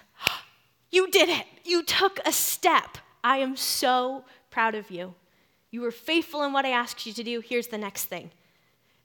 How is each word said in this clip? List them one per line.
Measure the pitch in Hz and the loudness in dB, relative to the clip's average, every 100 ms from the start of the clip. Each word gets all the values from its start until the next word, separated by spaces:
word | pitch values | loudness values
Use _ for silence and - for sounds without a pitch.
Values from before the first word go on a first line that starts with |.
| _ - | _ -6
<gasps> | - - - _ _ _ - | -6 -6 -14 _ _ _ 0
"You | 359 381 | 2 4
did | 381 320 | 4 4
it. | 330 - - | 2 -4 -14
You | - 349 | 0 0
took | 330 - 392 381 | 2 4 2 2
a | - | -2
step. | - - - 349 294 - - - _ | 0 -2 2 4 4 2 -14 -20 _
I | 240 269 | 0 2
am | 262 262 | 0 -2
so | - - 262 254 254 269 - - _ | -2 0 4 2 2 -4 -12 -20 _
proud | 247 226 214 | 0 0 -2
of | 202 | -8
you. | 175 185 180 _ _ _ _ _ | -12 -12 -14 _ _ _ _ _
You | 233 | -8
were | 240 | -6
faithful | 226 - 330 320 294 | -6 -2 0 0 -2
in | 285 | 0
what | 269 | 2
I | 269 | 2
asked | 247 240 - | 0 -2 -8
you | 226 | -10
to | 214 | -8
do. | 226 240 | -6 -6
Here's | 226 240 233 | -2 -4 -2
the | 214 | -8
next | 202 - | -8 -8
thing." | - 175 165 _ _ _ _ _ _ _ | -8 -8 -12 _ _ _ _ _ _ _